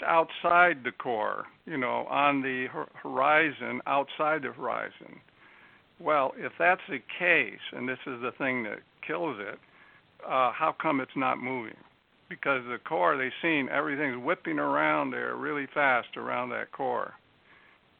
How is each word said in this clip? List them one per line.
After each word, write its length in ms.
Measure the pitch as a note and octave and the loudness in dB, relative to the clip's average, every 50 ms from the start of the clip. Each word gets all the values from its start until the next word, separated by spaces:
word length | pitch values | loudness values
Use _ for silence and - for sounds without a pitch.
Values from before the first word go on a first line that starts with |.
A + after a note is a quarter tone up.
| - | 0
outside 800 | - E3 E3 D#3+ D#3+ - - - F3 F3 F3 F3+ F3 D#3+ C3+ A#2+ | 4 4 4 4 4 0 -2 2 6 8 8 8 8 6 2 -4
the 80 | B2 | -8
core, 540 | - - - C3 A#2 G#2+ G#2+ G2+ G2 G#2 A2+ - - _ _ | -8 -6 -4 -2 -2 0 0 -2 -2 -4 -8 -12 -16 _ _
you 120 | - E3 | -6 -4
know, 280 | C3+ B2+ A#2+ A#2+ A#2+ B2+ - | -2 0 0 0 -2 -2 0
on 320 | C3+ C#3 C#3+ C#3+ C#3+ C#3 | 2 4 4 4 4 2
the 260 | C3 C3+ C3 B2+ B2+ B2+ | 0 -2 -2 -4 -4 -4
hor-, 180 | - D#3 D3 - - | -6 -8 -8 -10 -12
horizon, 880 | - - C#3+ C3 B2+ C3+ D3 D3+ D#3 D#3+ D3 B2+ A#2+ B2 A#2 A#2+ B2 - | -12 -10 -4 0 2 4 6 6 6 4 2 0 -4 -6 -6 -6 -6 -2
outside 560 | C#3+ C#3 C#3+ C3+ - - - D#3 D3+ D#3 D#3 C3+ | 0 0 0 0 -2 -2 -2 0 0 0 0 -2
the 80 | A#2+ | -6
horizon. 680 | A#2 C3+ C3+ A#2 A2+ A2 A2 G2 - - - - - - - _ _ _ - - - - - - - _ _ _ _ - | -8 -6 -6 -4 -4 -4 -6 -8 -10 -14 -18 -20 -20 -20 -20 _ _ _ -20 -20 -20 -20 -20 -20 -20 _ _ _ _ -4
Well, 340 | F3 D3+ D3+ C#3+ C3 C#3 - | 0 2 4 4 4 2 0
if 140 | A#3 D#3 A#2+ - - | -4 -8 -8 -2 2
that's 220 | E3 F3 - - - G3+ | 4 4 4 4 0 -6
the 100 | D3+ B2 - - - | -8 -8 -8 -10 -6
case, 420 | - F3 F3+ E3 D3+ A#2+ G2+ G2 - - - - | 2 4 6 6 6 4 0 -4 -12 -14 -12 -8
and 140 | - B2 | -6 -4
this 120 | B2+ C3 - - | -4 -4 -6 -8
is 160 | D3 B2+ A#2+ | -10 -8 -6
the 100 | B2 A#2+ - | -6 -6 -4
thing 260 | - C#3+ C3 B2+ B2 A2+ | -2 -2 0 0 0 -2
that 160 | G#2 G#2+ G#2 - _ _ _ - | -4 -6 -10 -12 _ _ _ -8
kills 320 | - D#3 E3+ E3+ D#3 A#2 G2+ | -6 -4 -4 -4 -4 -4 -6
it, 200 | G2+ G#2 - - _ _ _ - - - - _ _ _ _ - - | -8 -10 -12 -14 _ _ _ -20 -20 -20 -20 _ _ _ _ -16 -6
uh, 260 | - D3 C3 B2+ A#2+ | -2 2 2 2 2
how 240 | G#2+ - D#3 D#3+ D3 - | 2 0 0 0 0 0
come 180 | - D#3+ D3 C3+ | 0 0 0 0
it's 160 | B2+ - - | -2 -4 -4
not 240 | C#3 C3 B2+ B2+ A#2 | -2 0 0 0 -2
moving? 380 | B2 B2+ C3 B2+ A2 G#2+ - - - _ _ _ _ _ _ _ _ - | -4 -6 -6 -6 -8 -10 -14 -18 -20 _ _ _ _ _ _ _ _ -18
Because 320 | - - - C#3+ C3+ B2+ A#2+ | -14 -4 -2 0 0 0 -2
the 100 | B2 A#2+ | -6 -8
core, 400 | G#2+ - - D#3 F3+ F3 E3 D3 | -8 -6 -4 0 2 4 4 4
they've 140 | C3+ C3 B2+ - - | 2 0 -4 -4 -2
seen 280 | - E3 D#3+ C#3+ C3 - | 0 2 2 2 0 0
everything's 520 | - C#3+ D#3 D3+ C#3 C#3 D3+ C3+ A#2+ B2 B2 | 0 -2 0 -2 -2 -2 -2 -4 -4 -4 -2
whipping 360 | D3 F#3 - - E3+ D#3 D3 | -2 -4 -2 -4 -4 -4 -2
around 520 | D3 C#3+ C#3 D3 D#3 D3+ D3+ D3+ C#3+ C3 | 0 0 2 2 2 2 2 2 0 -2
there 240 | B2 B2 A#2+ B2 B2 | -4 -4 -4 -4 -4
really 320 | B2 C3+ D3+ D3+ C#3+ C3+ - - | -4 -4 -4 -4 -4 -6 -4 0
fast 440 | D3+ C#3+ C3+ B2+ A#2+ G#2+ - - | 2 4 4 4 2 0 -4 -8
around 320 | A#2+ A#2 B2+ B2 B2 B2 B2 | -8 -6 -4 -4 -4 -4 -4
that 220 | A#2 A2 A2 - | -6 -6 -8 -8
core. 420 | - - C3+ B2+ B2 A2 G2 G2 - - _ _ _ _ _ _ - - _ _ _ _ _ _ _ | -8 -6 -4 -2 -2 -2 -4 -6 -10 -16 _ _ _ _ _ _ -20 -20 _ _ _ _ _ _ _